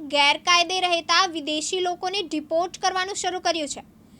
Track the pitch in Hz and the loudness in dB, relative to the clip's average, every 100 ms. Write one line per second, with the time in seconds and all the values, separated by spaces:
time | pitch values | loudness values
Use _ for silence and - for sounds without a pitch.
0 | 302 285 285 294 - 349 339 370 359 339 | -2 2 4 4 4 4 4 0 0 0
1 | 330 339 381 320 285 302 302 370 359 349 | 2 2 2 -2 -4 -4 -4 -2 -2 -4
2 | 370 392 339 302 302 330 359 - 381 370 | -4 -4 -4 -6 -2 -2 -2 -2 -2 -2
3 | 370 403 370 359 359 330 285 - - - | -4 -4 -4 -2 -2 -2 -4 -8 -14 -20
4 | - - | -20 -20